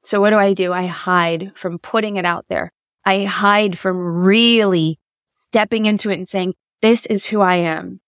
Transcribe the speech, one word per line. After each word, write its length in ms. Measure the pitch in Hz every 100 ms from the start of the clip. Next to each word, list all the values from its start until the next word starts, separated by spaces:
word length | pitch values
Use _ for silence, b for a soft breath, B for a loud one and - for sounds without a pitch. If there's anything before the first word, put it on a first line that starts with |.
So 180 | - 208
what 80 | 202
do 80 | 214
I 160 | 196
do? 180 | 196 180
I 140 | 180 180
hide 640 | 170 - 180 170 165 190 -
from 240 | 185 170
putting 380 | - 226 214 196
it 80 | 175
out 200 | 170 -
there. 240 | 185 175 _ _ _
I 220 | - 196 196
hide 520 | - 202 208 208 175
from 460 | 190 185 175 170
really 760 | 185 214 233 233 202 180 160 160 _ _ _
stepping 540 | _ - 220 214 220 214
into 240 | 208 214
it 80 | 175
and 100 | 185
saying, 260 | 196 185 - _ _
"This 240 | 220 233 -
is 180 | 208 -
who 160 | 214
I 140 | 190 180
am." 440 | 170 160 180 190